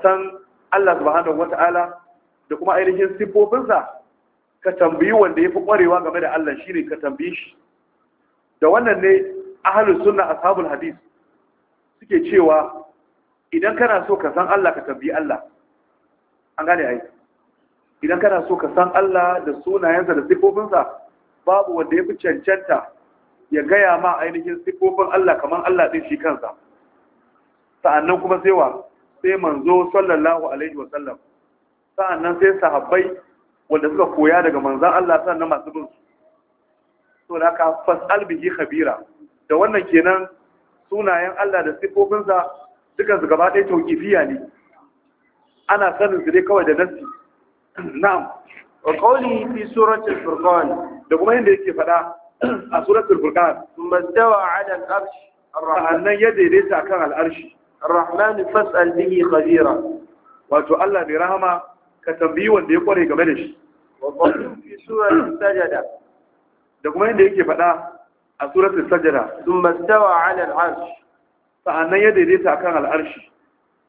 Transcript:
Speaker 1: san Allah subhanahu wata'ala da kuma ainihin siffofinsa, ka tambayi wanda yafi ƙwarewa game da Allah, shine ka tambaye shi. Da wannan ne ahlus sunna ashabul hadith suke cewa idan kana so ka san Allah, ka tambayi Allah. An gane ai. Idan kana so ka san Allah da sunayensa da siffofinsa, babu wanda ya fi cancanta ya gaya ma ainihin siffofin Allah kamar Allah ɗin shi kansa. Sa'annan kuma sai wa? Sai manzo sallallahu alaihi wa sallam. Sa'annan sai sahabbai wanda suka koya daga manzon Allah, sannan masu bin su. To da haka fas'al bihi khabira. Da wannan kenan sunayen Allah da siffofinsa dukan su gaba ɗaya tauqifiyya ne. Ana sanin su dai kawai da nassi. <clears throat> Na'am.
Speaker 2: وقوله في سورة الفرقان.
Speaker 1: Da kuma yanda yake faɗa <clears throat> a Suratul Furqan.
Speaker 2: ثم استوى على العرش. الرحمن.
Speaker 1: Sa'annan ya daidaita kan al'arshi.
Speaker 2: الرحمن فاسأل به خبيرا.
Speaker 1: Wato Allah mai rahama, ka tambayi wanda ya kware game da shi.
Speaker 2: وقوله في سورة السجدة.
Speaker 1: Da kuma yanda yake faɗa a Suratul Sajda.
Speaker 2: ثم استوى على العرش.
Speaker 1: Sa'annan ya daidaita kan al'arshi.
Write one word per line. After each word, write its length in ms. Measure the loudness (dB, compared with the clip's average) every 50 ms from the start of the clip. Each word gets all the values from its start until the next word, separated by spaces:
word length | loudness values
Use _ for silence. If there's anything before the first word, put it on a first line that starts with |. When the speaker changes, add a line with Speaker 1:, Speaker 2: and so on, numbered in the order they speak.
| 2
Speaker 1:
san 360 | 2 2 2 -2 -10 -12 -16 -20 _ _ _ _ -2 0
Allah 260 | 2 2 2 2 2
subhanahu 400 | 0 0 0 0 0 0 -2 -2
wata'ala 540 | -2 -4 -2 0 0 2 2 0 -2 -4 -8 -18 _ _ _ _ _ _ _ _ _ -12
da 60 | -10
kuma 160 | -6 -2 0 0
ainihin 420 | 2 2 0 0 0 -2 -2 -2 -6
siffofinsa, 680 | -6 -2 2 2 2 2 2 -2 0 0 0 0 0 -4 -14 -20 _ _ _ _ _ _ _ _ _ _ _ _ -6
ka 80 | -4 0
tambayi 400 | 2 2 2 2 2 0 2 4
wanda 280 | 2 2 2 0 0
yafi 180 | 0 0 0 -4
ƙwarewa 440 | 0 0 2 4 4 4 2 0 -2
game 160 | -4 -6 -4
da 120 | -4 -4 -4
Allah, 200 | -4 -4 -4 -6 -8 -10
shine 220 | -8 -8 -6 -6 -6
ka 80 | -8
tambaye 380 | -8 -8 -8 -8 -8 -10 -10 -10
shi. 220 | -12 -16 -18 _ _ _ _ _ _ _ _ _ _ _ _ _ _ _ _ _ _ _ _ _ 0
Da 80 | 2 4
wannan 320 | 4 4 2 0 0 2
ne 220 | 2 4 4 4 2 -2 -10 -14 -16 -16 -12 _ -2
ahlus 380 | 0 2 2 2 2 2 2 2
sunna 240 | 2 2 2 0 -2 -2
ashabul 320 | -2 0 0 0 0 -2 -6
hadith 280 | -6 -8 -8 -10 -12 -14 _ _ _ _ _ _ _ _ _ _ _ _ _ _ _ _ _ _ _ _
suke 200 | -8 0 0 0 0 4
cewa 540 | 2 4 4 6 4 4 2 -2 -8 -16 -20 -20 _ _ _ _ _ _ _ _ _ _ _ -6 -4
idan 240 | -2 -2 -2 0 2
kana 260 | 2 2 2 0 0 0
so 80 | -2
ka 160 | -2 -2 -2 -2
san 140 | -2 0 2
Allah, 240 | 2 2 2 0 0
ka 60 | -2
tambayi 340 | -8 -10 -10 -8 -6 -4 -4
Allah. 260 | -4 -4 -4 -6 -6 -8 -16 _ _ _ _ _ _ _ _ _ _ _ _ _ _ _ _ _ _ _ _ -12 -8
An 80 | -2
gane 180 | 0 0 0 0
ai. 140 | -4 -4 -6 -8 -14 _ _ _ _ _ _ _ _ _ _ _ _ _ _ _ _ _ -6 -4
Idan 180 | -2 -2 2
kana 240 | 2 2 2 2 -2 -2
so 80 | -4
ka 120 | -2 -2 -2 2
san 160 | 2 2 2 2
Allah 460 | 0 2 2 2 2 2 0 0 -2 -4
da 80 | -6 -8 -6 -6
sunayensa 500 | -4 -2 0 2 2 2 2 2 0 0
da 80 | 0 2 2
siffofinsa, 580 | 2 4 4 2 2 2 -4 0 0 0 0 0 -6 -18 -20 -20 _ _ _ _ _ _ 0
babu 280 | 2 2 2 2 0 -2
wanda 200 | -4 -4 0 0
ya 60 | -2 -2
fi 100 | -2 -6
cancanta 720 | -6 -4 -4 -4 -2 0 0 0 0 0 -2 -2 -2 -2 -8 _ _ _ _ _ _ _ _ _ _ _ -4
ya 120 | -4 -2 0
gaya 360 | 2 4 4 4 4 2 2
ma 180 | 0 0 -2 -2
ainihin 400 | -4 -6 -6 -8 -8 -8 -10 -8 -8
siffofin 480 | -10 -6 -2 -2 -2 0 0 -2 0 0
Allah 260 | 0 2 2 2 0
kamar 220 | 0 -4 -4 -4 -2
Allah 240 | -2 0 2 0 0 0
ɗin 160 | -4 -6 -6
shi 80 | -8 -4
kansa. 360 | -4 -4 -4 -4 -8 -14 -14 _ _ _ _ _ _ _ _ _ _ _ _ _ _ _ _ _ _ _ _ _ _ _ _ _ 0
Sa'annan 380 | 0 2 2 2 0 -2 -2
kuma 200 | 0 -2 -2 0 2
sai 80 | 2 4
wa? 320 | 4 2 0 -2 -8 -16 -20 _ _ _ _ _ _ -2
Sai 140 | -2 -2
manzo 540 | 0 -2 -4 -4 -2 0 2 4 4 2 2 0
sallallahu 560 | 0 2 2 2 2 2 2 0 0 -2 -6 -6
alaihi 240 | -8 -8 -10 -10
wa 120 | -12 -14 -12
sallam. 280 | -12 -12 -10 -12 -16 -16 _ _ _ _ _ _ _ _ _ _ _ _ _ _ -6
Sa'annan 440 | -4 -2 -2 -2 -2 -2 -4 0 2
sai 180 | 4 4 4 4
sahabbai 500 | 0 0 0 0 -2 0 0 0 0 0 -6 -10 -16 _ _ _ _ _ _ _ _ -2
wanda 200 | -2 0 0 0
suka 180 | 0 0 0 0 2
koya 260 | 2 4 4 4 4 4
daga 180 | 2 0 0
manzon 320 | -2 -4 -2 2 2 2 2
Allah, 300 | 2 2 2 2 2 2
sannan 240 | -2 -4 -4 -2 -4
masu 220 | -4 -4 -4 -10 -14
bin 140 | -14 -14
su. 120 | -14 _ _ _ _ _ _ _ _ _ _ _ _ _ _ _ _ _ _ _ _ _ _ _ _ _ _ _ -10
To 100 | -8 -6
da 120 | -6 -6
haka 320 | -6 -4 -6 -6 -6 -6 -4
fas'al 380 | -4 -4 -4 -4 -6 -6 -6 -4 -6
bihi 220 | -10 -8 -8 -8 -6
khabira. 420 | -6 -8 -8 -4 -4 -4 -4 -6 -8 -12 _ _ _ -20 _ _ _ _ -2
Da 80 | 0
wannan 280 | 0 0 0 0 -2 -4 2
kenan 380 | 2 2 4 4 0 -2 -4 -8 -16 _ _ _ _ _ _ _ _ _ _ -8 -6
sunayen 440 | -4 -2 0 0 -2 -2 -4 -4 -4
Allah 240 | -4 -2 -2 -2 -2
da 80 | -4 -6 -6
siffofinsa 680 | -8 -4 0 0 0 0 0 -4 -2 0 0 0 0 -4 -8 -16 -20 -20 _ _ _ _ _ -6
dukan 220 | -2 0 0 0
su 60 | 2
gaba 240 | 2 2 4 4 2 2
ɗaya 160 | 2 0 2
tauqifiyya 560 | 0 -2 0 -2 -4 -4 0 0 2 2 2 0
ne. 80 | -4 -10 -10 -14 _ _ _ _ _ _ _ _ _ _ _ _ _ _ _ _ _ _ _ _ _ _ _ -2
Ana 280 | 0 2 2 0 0 0
sanin 260 | 0 0 0 -2 -2
su 60 | 2
dai 120 | 2 2 2
kawai 200 | 4 2 2 4
da 100 | 2 2
nassi. 300 | 2 0 -2 -4 -12 -16 -16 -18 -20 _ _ _ _ _ _ _ _ _ _ -18
<clears throat> 260 | -16 -14 -12 -6 0 0
Na'am. 260 | 2 2 0 -4 -8 -14 -18 -20 _ -20 -20 -20 _ _ _ -4
Speaker 2:
وقوله 680 | -4 -2 2 4 4 4 4 2 -2 -4 -4 -4 -6 -8
في 120 | -8 -8 -6 0
سورة 300 | 2 2 2 2 0 -2 -4
الفرقان. 600 | -6 -4 -4 -6 -6 0 2 2 2 2 2 0 -4 -6 -8 -12 -14 -14 -4 -2
Speaker 1:
Da 60 | 0
kuma 180 | 0 2 2 2
yanda 160 | 2 4 4
yake 220 | 2 2 0 -6 -4
faɗa 420 | -2 0 0 0 0 0 -4 -12 -18 -20 -20 _ -6
<clears throat> 360 | -4 -4 -4 -6 -8 -6 -6
a 80 | -4 0
Suratul 340 | 2 2 2 4 2 2 2
Furqan. 440 | 2 -2 0 2 2 2 0 -2 -10 -20 _
Speaker 2:
ثم 180 | -10 -6 -2 -2
استوى 400 | -2 -2 0 2 4 4 6 4
على 400 | 4 2 0 -2 -4 -4 -6 -6
العرش. 380 | -8 -6 -6 -6 -6 -6 -8 -14 -18 _ _ _ _ _ _ -10
الرحمن. 280 | -8 -4 -2 -2 0 0
Speaker 1:
Sa'annan 340 | 0 0 0 0 0 0 2
ya 100 | 2 2 4
daidaita 500 | 4 2 4 6 4 4 2 -2 -2 -2 -2
kan 120 | -2 -2 -2 -4 -2
al'arshi. 440 | -2 -4 -4 -4 -10 -18 -20 _ _ _ _ _ -4 0
Speaker 2:
الرحمن 600 | 2 2 2 0 0 0 0 0 0 0 -2 -4 0 0
فاسأل 380 | 0 0 2 2 2 2 2 2
به 300 | 0 0 0 2 2 2 4 2
خبيرا. 420 | 2 4 4 4 4 4 4 2 -2 -4 -8 -10 -12 -14 -20 _ _ _ _ _ _ _ 0
Speaker 1:
Wato 240 | 0 0 2 2 2 2
Allah 240 | 2 2 0 0 -2
mai 100 | -2 -2
rahama, 460 | -2 -2 0 -2 -2 0 0 -2 -2 -6 -14 -20 _ _ _ _ _ -8
ka 80 | -8 -4
tambayi 360 | -2 -2 -2 -2 0 2 4
wanda 240 | 4 4 4 2 0
ya 80 | 2
kware 260 | 2 2 2 2 2
game 180 | 0 2 2 2
da 100 | 2 0
shi. 220 | -2 -6 -12 -14 _ _ _ _ _ _ _ _ -10 -10
Speaker 2:
وقوله 540 | -8 -2 2 2 2 2 0 -8 -10 -14 -16 -20
في 140 | -20 -20 -20 _
سورة 240 | -6 -2 0 2 2
السجدة. 720 | 2 2 0 0 -6 -2 -2 0 0 0 -2 -2 -4 -6 -6 -8 -12 -18 _ _ _ _ _ _ _ _ _ _ _ _ _ _ _ _ -10
Speaker 1:
Da 60 | -6
kuma 160 | -2 -2 0 0
yanda 140 | 4 4 4
yake 180 | 4 4 2 0
faɗa 260 | 0 2 2 2 2 2 0 -4 -14 -18 -20 -20 _ _ _ _ _ _ -10
a 80 | -10 -2 2
Suratul 360 | 2 2 2 2 -2 -2 0
Sajda. 560 | 0 2 2 2 2 0 -2 -4 -8 -8 -4
Speaker 2:
ثم 220 | -2 -2 2 2
استوى 460 | 0 0 0 0 2 2 4 4 4 2
على 320 | 2 2 0 0 -2 -4
العرش. 400 | -4 -2 -2 -2 -2 -4 -6 -12 -14 -16 -20 _ _ _ _ _ _ _ _ _ _ _ _ -8
Speaker 1:
Sa'annan 360 | -6 -4 -2 -2 0 2 4
ya 100 | 4 4 4
daidaita 480 | 4 4 4 4 4 4 2 0 0 -2
kan 140 | -2 -2
al'arshi. 540 | 0 -2 0 -2 -4 -4 -6 -12 -18 -20 _ _ _ _ _ _ _ _ _ _ _ _